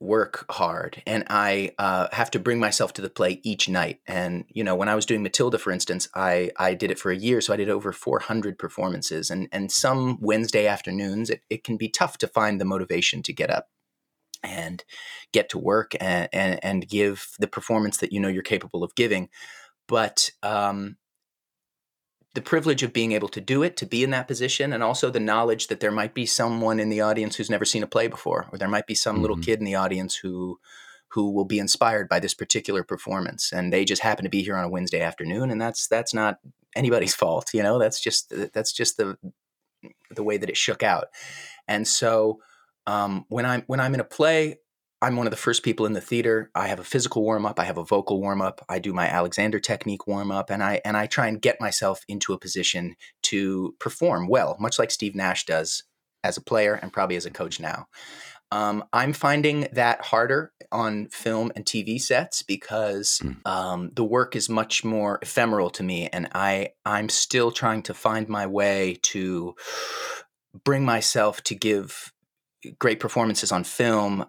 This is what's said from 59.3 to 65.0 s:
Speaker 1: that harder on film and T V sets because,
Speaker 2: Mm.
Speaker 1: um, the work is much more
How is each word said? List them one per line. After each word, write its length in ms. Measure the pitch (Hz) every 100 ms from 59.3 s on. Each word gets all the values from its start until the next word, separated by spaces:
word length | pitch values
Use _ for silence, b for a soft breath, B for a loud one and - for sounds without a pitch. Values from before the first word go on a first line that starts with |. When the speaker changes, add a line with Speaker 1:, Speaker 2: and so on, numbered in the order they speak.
| 147 147 147 143
Speaker 1:
that 340 | 123 117 113
harder 480 | - 113 123 139 156 _ -
on 340 | 113 110 107 104
film 420 | - 113 110 117
and 100 | 107
T 200 | - 110
V 160 | 104 120
sets 420 | - 127 170 -
because, 800 | - 98 - 107 107 101 104 -
Speaker 2:
Mm. 240 | 69 64 98
Speaker 1:
um, 440 | 92 92 90 87
the 80 | -
work 320 | 110 123 123
is 140 | 113 104
much 340 | 110 107 -
more 380 | 113 110